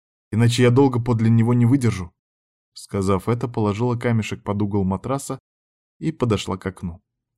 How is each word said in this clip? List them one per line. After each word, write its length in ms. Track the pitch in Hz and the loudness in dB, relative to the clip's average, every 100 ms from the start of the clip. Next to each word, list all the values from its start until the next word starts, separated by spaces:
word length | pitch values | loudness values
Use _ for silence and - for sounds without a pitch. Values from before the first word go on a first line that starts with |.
| _ _ _ | _ _ _
иначе 320 | 104 120 120 | 0 2 4
я 80 | 123 | 4
долго 280 | 123 139 120 | 6 4 2
подле 320 | 120 113 113 | -2 0 2
него 220 | 113 113 | 4 4
не 140 | 123 117 | 2 4
выдержу». 440 | 139 120 92 90 _ _ _ _ _ _ | 2 0 -2 -8 _ _ _ _ _ _
Сказав 560 | - - 101 95 95 110 | -20 -8 -4 0 0 0
это, 200 | 117 131 | -4 -4
положила 480 | 120 104 98 123 120 | -2 -2 0 -2 -2
камешек 460 | 120 113 104 98 | -2 -2 -2 -8
под 200 | - 104 | -6 -4
угол 220 | 101 101 | -2 -2
матраса 540 | 92 95 120 135 - 131 _ _ _ _ _ - | -2 -2 -4 -8 -8 -12 _ _ _ _ _ -10
и 120 | 160 | -8
подошла 460 | 156 123 98 - 95 | -2 -2 -2 -4 -6
к 100 | 95 | -8
окну. 360 | - 90 87 _ _ _ | -8 -12 -12 _ _ _